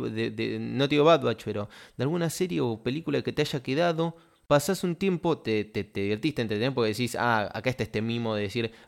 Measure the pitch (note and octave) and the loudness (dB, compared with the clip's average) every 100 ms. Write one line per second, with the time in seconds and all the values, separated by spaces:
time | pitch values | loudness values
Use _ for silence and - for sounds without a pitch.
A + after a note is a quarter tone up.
0 | A#2+ A2 A2+ A2 A2+ A2 A2+ A#2 C#3+ D3 | -2 -2 -2 -2 -4 -4 -4 0 2 6
1 | D3+ D#3 B2 A2+ A2 G#2 G#2 - - - | 6 6 4 -2 -4 -6 -8 -12 -12 -4
2 | C3 F3 E3 - F#3 E3 B2 A2 B2 D3 | -2 0 -2 -2 -2 0 -2 -2 -4 -4
3 | D#3 C3+ A#2+ A#2 D3+ C#3 C3 C#3 F3 E3 | -2 -2 0 -2 -2 -2 -2 0 2 2
4 | E3 - - _ - D3 - F#3 F3+ E3 | -2 -4 -18 _ 2 2 4 0 -2 0
5 | G3 E3+ E3+ C#3 A2+ G#2+ G2+ G#2+ G2 G2+ | 0 2 2 0 0 0 0 -4 -4 -2
6 | G2+ G#2+ D3+ C3+ A2 G#2+ B2+ C3 A2 G#2+ | -2 0 -2 -2 -2 0 0 2 0 0
7 | A#2+ G2+ A#2+ A2 G2 A2 B2+ A#2+ G#2+ G#2+ | -2 0 2 2 0 -4 -2 -2 -2 -2
8 | A2+ A#2 A#2 G#2+ G2+ A#2 A2+ - | -2 -2 -2 -2 -2 -2 -4 -6